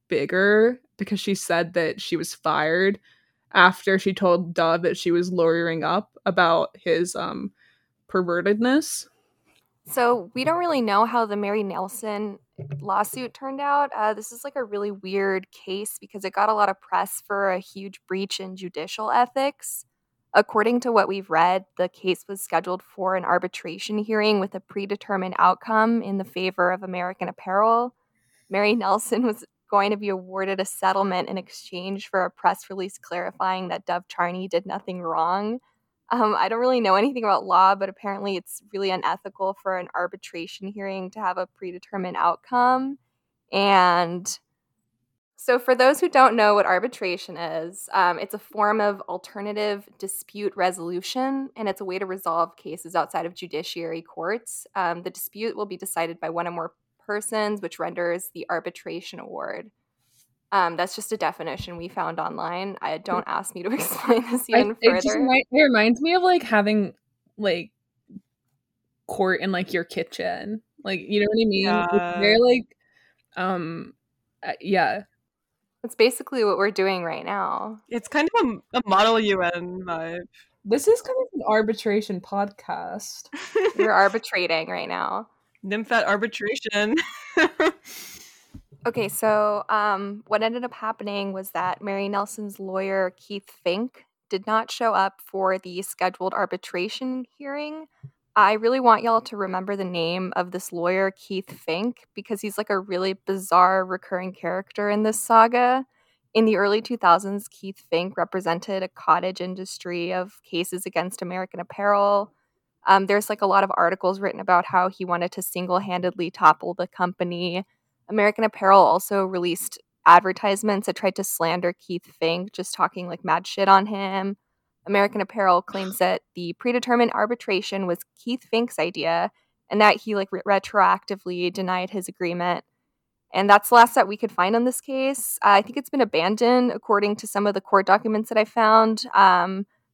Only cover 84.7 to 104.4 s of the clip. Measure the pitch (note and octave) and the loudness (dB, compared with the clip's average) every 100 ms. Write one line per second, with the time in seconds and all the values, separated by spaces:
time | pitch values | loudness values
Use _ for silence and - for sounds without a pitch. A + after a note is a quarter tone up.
84.7 | F3+ - F3 - G3+ A3 _ _ _ F#3+ | -6 -6 -4 -4 -6 -8 _ _ _ -6
85.7 | G#3 G#3+ A#3 - G3+ A3 - G#3 C4+ G#3+ | -6 -2 0 0 -2 -2 -4 -6 -4 -4
86.7 | G#3 G#3+ D#4 - - - F4 F4 - D#4+ | -2 0 0 -2 -12 -4 0 2 2 0
87.7 | - - - - - - _ _ - _ | 0 -12 -18 -18 -20 -20 _ _ -20 _
88.7 | - A#3+ A#3+ A#3 - A3 G#3+ G#3 G#3 - | -8 -6 -4 -4 -2 2 2 2 -2 -2
89.7 | G#3+ G#3 G3 G3+ G#3 G#3+ G#3 A3+ A#3+ B3 | 0 0 -2 -4 -10 -4 -2 0 -4 -8
90.7 | - A3 A3+ G#3 G3+ G3 F#3+ G3 E3+ F3+ | -8 -10 -8 -8 -6 -6 -8 -8 -4 -4
91.7 | - G3+ G3 G3+ G3+ G#3 - G#3 G3 F#3+ | -4 -6 -6 -4 -4 -4 -8 -12 -10 -8
92.7 | F#3+ G3 F#3+ F#3 - - G3+ - - F3 | -6 -2 -2 -2 -6 -14 -14 -14 -6 -4
93.7 | F#3 B3+ - _ _ _ F#3+ G#3 A3 B3 | -2 -4 -10 _ _ _ -6 -2 -2 -2
94.7 | - A#3 F#3+ G3 - - F#3+ F#3+ F#3 F3+ | -2 0 2 0 -4 -10 -2 0 0 -4
95.7 | F3 G3 - F#3 - F#3 - G3 F#3 - | -10 -10 -4 -4 -2 -4 -2 -2 -4 -6
96.7 | F3+ G#3+ - C4 B3+ B3 _ C#4 C#4+ D4+ | -6 -6 -6 -6 -6 -10 _ -10 -8 -8
97.7 | D#4 D#4 _ C#3 _ _ G#3+ G3+ G#3+ A3+ | -12 -16 _ -20 _ _ 4 4 4 2
98.7 | C4 A#3+ G#3+ A#3 A3+ A3+ G#3 F#3+ F#3 F#3+ | 4 6 4 4 0 0 -6 -4 -4 -4
99.7 | G3+ F#3 F3 E3 F3+ F#3 - F3+ F3+ - | -4 -4 -2 -2 -2 -4 -4 -4 -6 -8
100.7 | F3 E3+ F#3 F#3+ - - F#3+ - - - | -4 0 2 0 -2 -8 -8 -8 -10 -6
101.7 | E3 A#3+ - _ - - G#3 G#3 G#3 G#3+ | -4 -4 -6 _ -18 -10 -8 -6 -6 -2
102.7 | G3 G3+ F3+ F#3+ F#3+ - F#3+ F#3+ F3 F#3 | -4 -2 -2 -2 -4 -4 -6 2 6 6
103.7 | F#3+ F#3 F#3+ - F3+ F#3 F#3 | 4 -2 -6 -6 -6 -6 -8